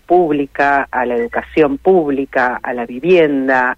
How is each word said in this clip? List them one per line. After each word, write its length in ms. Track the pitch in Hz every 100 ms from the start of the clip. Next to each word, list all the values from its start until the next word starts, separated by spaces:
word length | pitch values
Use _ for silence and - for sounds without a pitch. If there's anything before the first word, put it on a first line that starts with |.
pública, 840 | - 175 165 147 143 - 143 139 131
a 140 | 120 123
la 100 | 120
educación 640 | 117 - - - 147 139
pública, 800 | 185 185 147 135 135 135 127 117
a 100 | 135
la 140 | 123 117
vivienda, 920 | 123 160 180 156 139 131 131 127